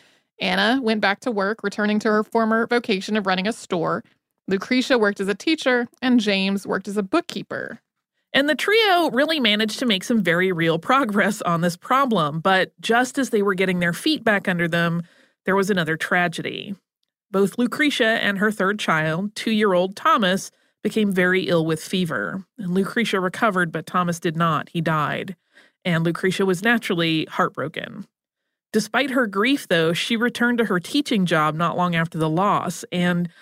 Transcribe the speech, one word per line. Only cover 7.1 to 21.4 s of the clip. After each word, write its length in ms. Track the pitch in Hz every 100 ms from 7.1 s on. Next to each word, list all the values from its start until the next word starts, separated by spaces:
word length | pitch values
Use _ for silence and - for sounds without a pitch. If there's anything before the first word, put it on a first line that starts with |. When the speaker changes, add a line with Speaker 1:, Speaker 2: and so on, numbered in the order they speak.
| 330 339 - - - - 233 _ _ _ _ _
Speaker 2:
And 160 | - 285
the 60 | 302
trio 540 | - 427 427 349 320
really 280 | 220 302 320
managed 400 | 233 208 220 -
to 60 | 254
make 180 | 190
some 180 | - 233
very 300 | 180 170 185
real 280 | 170 165 165
progress 640 | - 262 262 208 190 214
on 200 | - 170
this 160 | 175 170
problem, 640 | - 262 277 214 151 160
but 320 | 190 190 175 -
just 360 | 170 226 247 -
as 120 | 262
they 120 | 220
were 120 | 202
getting 260 | 185 190 180
their 140 | 175
feet 300 | 170 311 311
back 260 | - 202 196
under 180 | 175 170
them, 360 | 170 170 170 170 _ _ _ -
there 100 | 190
was 140 | 196
another 260 | 196 156 160
tragedy. 800 | - 180 175 165 - - - 196 _ _ _ _ _
Both 280 | 190 196 -
Lucretia 480 | 247 - 294 - 226
and 320 | 226 - 196
her 140 | 214
third 280 | 208 196 208
child, 560 | - 160 156 160 202 -
two-year-old 600 | - 214 214 180 190 196
Thomas, 540 | 320 311 190 190 - - _ _
became 300 | 214 214 208
very 320 | 185 180 185